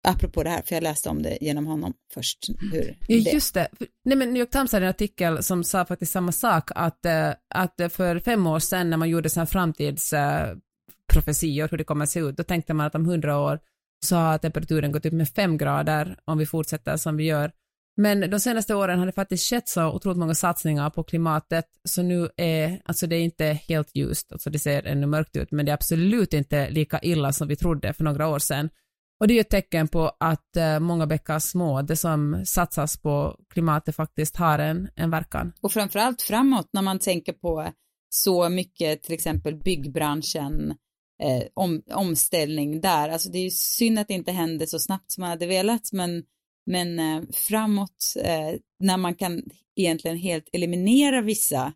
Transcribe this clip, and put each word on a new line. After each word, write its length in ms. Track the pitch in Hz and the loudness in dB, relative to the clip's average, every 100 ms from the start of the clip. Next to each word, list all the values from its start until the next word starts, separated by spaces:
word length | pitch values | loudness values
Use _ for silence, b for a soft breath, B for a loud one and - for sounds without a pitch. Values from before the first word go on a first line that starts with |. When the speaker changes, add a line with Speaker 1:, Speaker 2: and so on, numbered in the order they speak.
| 190 | 2
Speaker 1:
Apropå 340 | 185 185 - | 2 0 0
det 80 | 160 | -2
här, 120 | 170 | -2
för 120 | - 165 | -2 -2
jag 60 | |
läste 260 | 160 151 180 | 0 -2 -4
om 140 | 151 | -2
det 160 | 156 - | -4 -4
genom 260 | 151 147 151 | -2 -2 -2
honom 260 | 156 165 - _ | -4 -6 -10 _
först. 320 | - 135 - - - 202 | -8 -6 -6 -6 -4 -2
Hur 240 | 160 180 - | -2 -4 -4
Speaker 2:
Ja, 160 | - 226 | 2 4
Speaker 1:
det 60 | 220 | 6
Speaker 2:
just 220 | 302 - | 2 0
det. 140 | 185 165 - | -2 -4 -6
För, 80 | - _ | -14 _
nej, 120 | 240 269 | 2 2
men 120 | 247 | 2
New 80 | 247 | 0
York 100 | 240 | 0
Times 220 | - 262 | 0 2
hade 120 | 208 185 | 2 2
en 40 | |
artikel 520 | - 208 - 175 160 | 0 -4 0 0 0
som 220 | - 196 | 0 0
sa 200 | 170 190 | 0 0
faktiskt 280 | 175 180 165 | 0 -4 -4
samma 200 | 185 175 | -2 0
sak, 380 | - 233 170 - | 0 2 2 0
att, 320 | - 165 - 170 | -2 -2 -2 0
eh, 240 | 160 156 - _ | 2 0 -4 _
att 380 | - 180 - 170 | -2 -2 -2 -4
för 260 | - 180 170 | 0 0 0
fem 280 | 240 226 175 | 0 2 2
år 120 | 156 | 2
sedan 320 | - 185 175 | 0 0 0
när 60 | 160 | 2
man 120 | 165 | 2
gjorde 220 | 165 156 | 0 0
sån 100 | 170 | -2
här 60 | 165 | 0
framtids, 680 | 196 170 151 147 143 - | 0 0 0 -4 -2 -2
eh, 440 | 151 143 147 120 90 _ _ _ _ - | 0 0 0 -4 -8 _ _ _ _ 4
profetior, 560 | 160 151 147 165 143 151 | 4 4 -2 -2 -2 -2
hur 80 | 160 | -4
det 60 | |
kommer 180 | 156 147 | -2 -2
att 60 | 147 | -2
se 100 | 175 | -2
ut, 160 | 147 143 | -4 -4
då 60 | |
tänkte 320 | 170 170 - | -2 -2 0
man 120 | 156 151 | -2 0
att 80 | |
om 120 | 156 160 | 0 0
hundra 320 | 175 147 143 | 2 0 0
år 220 | 143 147 _ _ _ _ | 0 -2 _ _ _ _
så 120 | - 175 | 0 2
har 220 | 160 156 | 4 2
temperaturen 540 | 160 156 - 160 147 | 0 -4 0 0 0
gått 140 | 151 160 | -2 0
upp 60 | |
med 160 | 165 156 | 0 0
fem 280 | - 190 156 | 2 0 2
grader 600 | 143 143 151 151 180 - | 0 0 0 0 -2 -8
om 140 | - 156 | -4 -2
vi 80 | 156 | 0
fortsätter 500 | 160 156 156 - 156 | -2 -4 -6 -4 -4
som 200 | 165 151 | -2 0
vi 80 | |
gör. 280 | 156 151 151 _ _ _ _ - | 0 0 -2 _ _ _ _ 2
Men 340 | 208 202 185 | 4 4 0
de 100 | 202 | 0
senaste 340 | 254 226 208 | 0 0 0
åren 240 | 208 190 180 | 0 2 2
har 80 | 185 | 0
det 60 | |
faktiskt 380 | 190 196 180 - | -2 -2 -2 0
skett 180 | 240 - | -2 -2
så 180 | - 160 | 0 0
otroligt 260 | 180 196 175 | 0 -2 0
många 160 | 165 | 0
satsningar 560 | 160 180 165 160 147 147 | 2 0 0 0 0 0
på 120 | - | -4
klimatet, 600 | 156 165 165 156 - 165 - _ - | -2 0 2 0 0 -4 -4 _ -4
så 140 | - | 0
nu 260 | 180 175 165 - | 2 2 0 -2
är, 460 | 165 160 156 185 | 0 2 0 -4
alltså 220 | - 170 170 | -4 -2 0
det 100 | 165 | 0
är 40 | |
inte 240 | 170 - 156 151 - | 0 0 0 0 -2
helt 280 | 160 151 139 | -2 -2 -4
ljust, 360 | 139 - - | -2 -4 -8
alltså 180 | - - | -10 -6
det 80 | 147 | -4
ser 280 | 147 143 - | -2 -2 -2
ännu 200 | 143 143 | -2 0
mörkt 300 | 151 156 - | 0 -2 -4
ut, 140 | - | -4
men 160 | 151 147 | -2 0
det 60 | |
är 20 | |
absolut 600 | 147 - 165 180 240 190 | -2 0 2 4 4 2
inte 360 | 151 139 147 139 | 0 0 0 0
lika 280 | 156 147 156 | 0 0 -2
illa 300 | - 160 139 | 0 0 0
som 160 | 139 147 | -2 -4
vi 80 | 147 | -2
trodde 360 | 175 151 - | 0 0 -2
för 120 | - | -2
några 240 | 160 143 156 | 0 0 0
år 100 | 143 | 0
sedan. 320 | - 139 156 _ _ _ _ _ | 0 -2 -2 _ _ _ _ _
Och 80 | 214 | 4
det 40 | |
är 40 | 233 | 6
ju 40 | |
ett 100 | 208 | 4
tecken 380 | 202 - 165 156 | 2 2 0 2
på 280 | 170 160 - | 2 0 0
att, 360 | 165 156 _ 170 | 0 0 _ 0
eh, 240 | 160 156 | 2 2
många 260 | 170 170 151 | 2 0 0
bäckar 320 | 156 - 156 | 0 -2 -2
små, 440 | - 180 170 135 | 0 0 0 0
det 140 | 143 160 | 0 0
som 460 | 170 151 147 170 190 | 2 2 0 0 0
satsas 500 | 185 170 - 156 - | 0 0 -2 -2 -2
på 400 | 151 143 151 - _ | -2 0 -2 -6 _
klimatet 460 | - 165 151 - 156 | 0 2 2 0 -4
faktiskt 400 | 156 - 151 - | -4 -2 -4 0
har 220 | 170 151 | 2 2
en, 300 | 151 165 190 - | 0 -2 -6 -4
en 140 | 165 | -2
verkan. 420 | 160 160 - 170 - | -2 -4 -6 -6 -4
Speaker 1:
Och 120 | - | -2
framförallt 500 | 220 202 202 240 247 | 0 0 0 0 0
framåt 460 | - 214 269 247 - | -2 2 4 4 0
när 100 | 202 | 0
man 160 | 190 190 | 0 0
tänker 340 | - 175 - | 0 -2 -4
på 400 | 170 175 156 156 - _ _ _ | -6 -4 -4 -6 -12 _ _ _
så 340 | - - 180 170 | 0 2 4 4
mycket, 540 | 180 180 - 160 156 | 0 -4 -2 -2 -2
till 120 | - | -4
exempel 400 | 165 170 156 151 151 | -4 -2 -2 -2 -2
byggbranschen, 1120 | 190 170 135 139 151 147 151 160 139 151 151 151 _ _ _ _ | 0 0 -2 -2 -2 -2 -4 -4 -2 -2 -2 -6 _ _ _ _
eh, 200 | 147 127 - | 0 0 -2
om-, 280 | - 185 156 - | -2 0 -2 -4
omställning 880 | - 190 156 - 175 151 156 147 156 | -2 0 0 2 0 0 -2 -2 0
där. 280 | 190 160 151 | 2 2 2
Alltså 200 | 165 190 | -2 -4
det 80 | 180 | -4
är 60 | |
ju 60 | 185 | -2
synd 480 | - - - 233 220 | -2 -2 2 2 2
att 100 | 208 | 0
det 60 | |
inte 180 | 190 175 | -4 -2
hände 340 | 185 165 160 160 | -2 -2 -2 -4
så 120 | 160 | -4
snabbt 320 | - 190 - | -2 -4 -6
som 100 | - | -8
man 100 | 180 | -6
hade 160 | 170 175 | -4 0
velat, 460 | 185 202 233 - | 0 2 0 -2
men, 320 | 190 175 175 - _ _ _ - | -4 -2 -4 -8 _ _ _ -4
men, 280 | 180 175 170 | -2 0 -2
eh, 240 | 160 156 - | -2 -2 -6
framåt, 840 | - - 220 220 202 196 _ - - | -6 -2 0 2 0 -2 _ -6 -2
eh, 320 | - 160 156 147 _ _ | -2 -2 -2 -6 _ _
när 160 | 190 185 | 0 2
man 180 | 180 | -2
kan 280 | 170 185 170 - - _ - | -4 -4 -4 -10 -20 _ 0
egentligen 400 | 170 165 165 165 | 0 0 -4 -4
helt 320 | 185 165 - | -4 -4 -4
eliminera 680 | 175 175 175 190 262 285 262 | -4 -2 2 6 6 6 2
vissa 520 | 220 214 - 135 131 | 0 0 0 0 -2